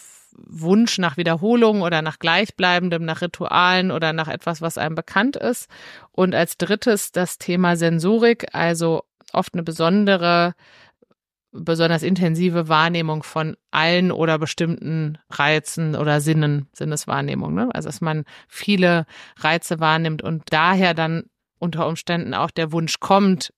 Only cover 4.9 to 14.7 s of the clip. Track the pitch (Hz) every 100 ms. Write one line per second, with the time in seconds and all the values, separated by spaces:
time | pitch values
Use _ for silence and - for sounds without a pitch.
4.9 | 160 - 196 240 - 226 247 - - -
5.9 | - - - 185 143 170 - 170 214 -
6.9 | 208 - - 180 - - 175 180 170 170
7.9 | 165 170 226 233 233 - - 170 170 165
8.9 | 160 - _ - - 185 180 165 160 165
9.9 | 202 202 190 170 175 175 - _ - -
10.9 | _ _ _ _ _ _ - 165 165 165
11.9 | 165 165 180 175 160 180 170 160 156 165
12.9 | 170 160 156 - 160 156 - _ 151 160
13.9 | 175 180 - 160 156 151 - 165